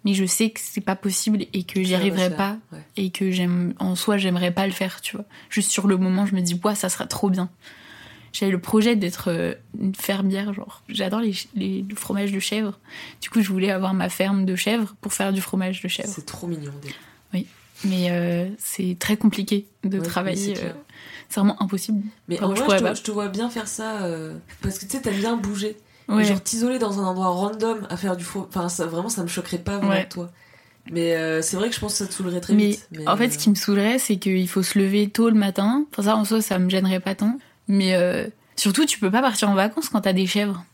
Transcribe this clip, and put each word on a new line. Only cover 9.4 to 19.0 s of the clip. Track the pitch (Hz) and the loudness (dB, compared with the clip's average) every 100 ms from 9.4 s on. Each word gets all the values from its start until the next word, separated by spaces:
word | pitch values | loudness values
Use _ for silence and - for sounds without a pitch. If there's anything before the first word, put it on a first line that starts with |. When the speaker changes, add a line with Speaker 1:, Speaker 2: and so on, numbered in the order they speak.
| 170 - - - | -2 -4 -12 -4
Speaker 1:
une | 190 | -4
fermière, | 190 - 196 196 196 202 | -2 -4 0 0 0 -4
genre. | 202 - - - | -8 -12 -18 -10
J'adore | 202 190 214 | -4 -2 0
les | 226 | -2
ch-, | 185 - | -4 -6
les, | 208 190 190 196 | -4 -4 -4 -6
le | |
fromage | 208 - 196 202 | -10 -4 -2 -2
de | 196 | -2
chèvre. | - 214 214 - - - - - | -2 -2 -4 -6 -18 -18 -18 -14
Du | - | 0
coup, | 226 | 2
je | 196 | 2
voulais | 185 196 | 2 2
avoir | 190 190 | 2 0
ma | 185 180 | 0 0
ferme | - 196 196 | 0 2 2
de | 190 | 2
chèvres | 180 202 233 208 - | 0 2 2 0 -6
pour | 208 | -8
faire | - 196 | -2 0
du | 190 | 0
fromage | - 196 185 185 | -2 -2 -2 -4
de | 185 | -6
chèvre. | - - | -6 -6
Speaker 2:
C'est | 180 | -10
trop | - - 175 | -12 -10 -8
mignon, | 160 143 143 | -6 -8 -12
déjà. | 139 - - _ _ | -16 -18 -20 _ _
Speaker 1:
Oui. | 185 - - - - | -4 -4 -14 -20 -4
Mais, | 196 185 175 | -2 2 2
euh, | 175 175 175 185 214 | 2 2 0 -2 -6
c'est | - - 185 | -8 -2 -2
très | 180 | -2